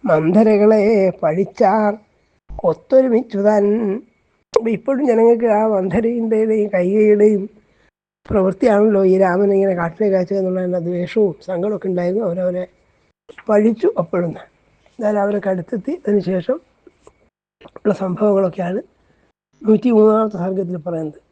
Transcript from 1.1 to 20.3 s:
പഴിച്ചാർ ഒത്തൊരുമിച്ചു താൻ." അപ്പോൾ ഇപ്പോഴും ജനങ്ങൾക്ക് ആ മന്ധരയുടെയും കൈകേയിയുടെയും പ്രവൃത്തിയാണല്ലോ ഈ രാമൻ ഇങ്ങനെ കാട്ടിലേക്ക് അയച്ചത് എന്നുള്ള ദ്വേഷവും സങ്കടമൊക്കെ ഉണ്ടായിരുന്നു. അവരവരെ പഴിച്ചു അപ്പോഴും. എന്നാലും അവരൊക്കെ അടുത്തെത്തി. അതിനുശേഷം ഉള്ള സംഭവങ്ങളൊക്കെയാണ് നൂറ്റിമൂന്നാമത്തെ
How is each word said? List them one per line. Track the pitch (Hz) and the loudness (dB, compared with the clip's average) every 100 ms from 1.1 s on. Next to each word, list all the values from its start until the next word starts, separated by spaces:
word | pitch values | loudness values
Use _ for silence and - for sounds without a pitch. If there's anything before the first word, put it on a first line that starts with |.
| 180 | 0
പഴിച്ചാർ | 165 160 196 - 214 214 214 208 _ _ _ _ _ - | -4 -2 -4 0 0 2 0 -4 _ _ _ _ _ -6
ഒത്തൊരുമിച്ചു | 180 156 _ 262 262 233 247 202 | -4 -4 _ 2 4 2 -2 -2
താൻ." | 202 214 202 214 220 202 - _ _ _ _ | 0 2 2 0 -2 -6 -10 _ _ _ _
അപ്പോൾ | - 226 | -2 0
ഇപ്പോഴും | 220 - 269 277 | -4 -2 -2 0
ജനങ്ങൾക്ക് | 226 226 233 233 | 2 4 2 2
ആ | 208 220 | 0 0
മന്ധരയുടെയും | 208 190 180 226 240 226 220 220 220 208 | -2 -2 -2 -2 -2 -2 -2 0 0 0
കൈകേയിയുടെയും | 190 180 208 214 208 208 208 196 _ _ _ _ _ _ _ - | -2 0 2 4 4 4 2 -4 _ _ _ _ _ _ _ -4
പ്രവൃത്തിയാണല്ലോ | 214 185 185 254 202 214 202 | 0 0 0 2 4 4 4
ഈ | 190 185 | 2 4
രാമൻ | 190 175 202 | 2 2 2
ഇങ്ങനെ | 196 196 | 2 0
കാട്ടിലേക്ക് | 180 170 165 214 190 | 0 -4 -2 0 0
അയച്ചത് | 180 196 | 0 -2
എന്നുള്ള | 185 185 180 180 | -2 -2 -4 -4
ദ്വേഷവും | 170 180 180 - 208 151 | -4 -4 -4 0 0 -2
സങ്കടമൊക്കെ | - 185 196 208 185 | -8 -6 -4 -4 -4
ഉണ്ടായിരുന്നു. | 180 175 190 220 | -2 -2 -2 -4
അവരവരെ | 175 180 180 180 _ _ _ _ _ _ - - | -4 -4 -4 -8 _ _ _ _ _ _ -20 0
പഴിച്ചു | 214 214 220 370 466 | 2 2 2 -2 -2
അപ്പോഴും. | 170 185 175 - - _ _ _ _ _ | -4 -2 -4 -8 -16 _ _ _ _ _
എന്നാലും | 214 208 | -4 -2
അവരൊക്കെ | 202 208 196 | -2 -2 -4
അടുത്തെത്തി. | 185 165 220 202 339 - | -6 -6 -8 -6 -8 -2
അതിനുശേഷം | 208 175 185 175 285 _ _ - _ - _ _ _ _ _ - - | -2 0 -4 -4 -6 _ _ -20 _ -20 _ _ _ _ _ -20 -8
ഉള്ള | 208 | -4
സംഭവങ്ങളൊക്കെയാണ് | 196 190 180 214 196 190 165 175 190 - _ _ _ _ _ _ _ | -4 -4 -2 0 0 -2 -4 -6 -6 -10 _ _ _ _ _ _ _
നൂറ്റിമൂന്നാമത്തെ | 214 220 247 226 214 214 220 | 0 2 4 4 4 4 0